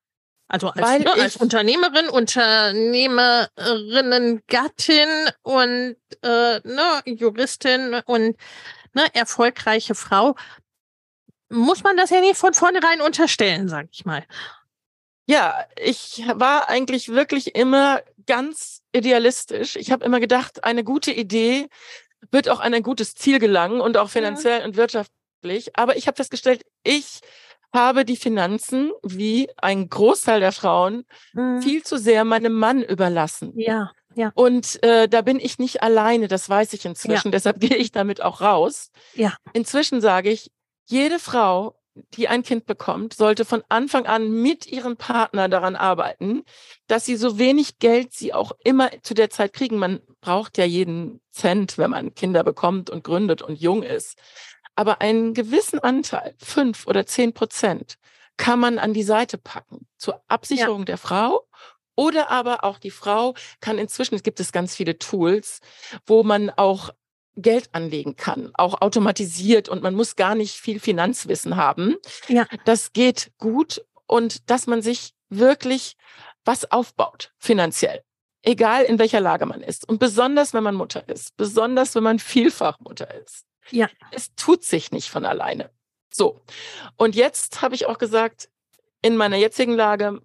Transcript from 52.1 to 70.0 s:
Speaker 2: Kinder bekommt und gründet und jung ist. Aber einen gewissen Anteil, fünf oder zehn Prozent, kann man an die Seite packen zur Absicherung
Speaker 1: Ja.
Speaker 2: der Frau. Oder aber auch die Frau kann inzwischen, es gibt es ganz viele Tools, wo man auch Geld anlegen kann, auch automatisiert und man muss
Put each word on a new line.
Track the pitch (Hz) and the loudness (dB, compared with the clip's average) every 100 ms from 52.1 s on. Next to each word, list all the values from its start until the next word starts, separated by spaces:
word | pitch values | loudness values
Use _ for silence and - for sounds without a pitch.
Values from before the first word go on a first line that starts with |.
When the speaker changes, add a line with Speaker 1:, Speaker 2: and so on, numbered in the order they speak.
| - | -6
Speaker 2:
Kinder | 185 175 | -2 0
bekommt | 165 - 175 190 180 | 0 0 -2 -2 -6
und | 170 | -10
gründet | 151 170 208 156 | -4 -2 0 -2
und | - 151 | -6 -4
jung | 170 208 | -2 -2
ist. | 127 127 - - _ - - - - - | -4 -8 -10 -20 _ -20 -20 -20 -10 -2
Aber | 208 - | 0 0
einen | 208 226 226 | 0 0 0
gewissen | 226 220 302 - 285 | -4 0 0 0 -2
Anteil, | 247 262 - - - - | 0 -2 -2 -8 -10 -14
fünf | - - 262 214 - | -6 -2 0 -2 -2
oder | 196 - | -2 -2
zehn | - 233 | 0 0
Prozent, | - - - 214 165 - - _ _ _ - | -2 -6 -2 -2 -2 -10 -20 _ _ _ -4
kann | - 240 | 0 2
man | 240 226 | 2 0
an | 214 | -2
die | 214 | -2
Seite | 202 214 247 - | 0 0 0 -8
packen | - - - - _ - | -14 -18 -18 -20 _ -14
zur | - - - | -10 -8 -4
Absicherung | 240 - 262 220 202 | -4 -2 -2 -2 -2
Speaker 1:
Ja. | 185 | -6
Speaker 2:
der | 180 | -8
Frau. | - 185 233 440 - _ - _ _ - | -4 -2 0 -2 -4 _ -20 _ _ -2
Oder | 302 311 294 | 0 0 0
aber | 254 240 240 | -2 -2 -2
auch | 202 202 | -4 -6
die | 202 | -12
Frau | - 208 208 247 254 - - | -8 -2 0 -2 -4 -16 -12
kann | 220 220 | -6 -4
inzwischen, | 214 - 254 208 | -4 -6 -4 -4
es | |
gibt | 220 - | -4 -6
es | 180 | -4
ganz | 180 180 - | -4 -4 -6
viele | 170 160 | -6 -6
Tools, | - 196 170 208 - - _ - - 202 - | -6 0 2 0 -2 -18 _ -20 -20 -8 4
wo | 220 | 4
man | 214 208 208 | 6 2 0
auch | - 196 190 - - _ _ _ - | 2 2 0 -6 -18 _ _ _ -2
Geld | 220 233 - | 2 2 0
anlegen | 165 165 151 143 - | -8 -6 -6 -8 -8
kann, | - - - - | -6 -6 -6 0
auch | 180 196 | 0 0
automatisiert | 202 226 208 196 185 170 196 220 202 | 0 2 0 0 -6 -2 4 4 2
und | 185 | -4
man | 185 | -2
muss | 190 | -2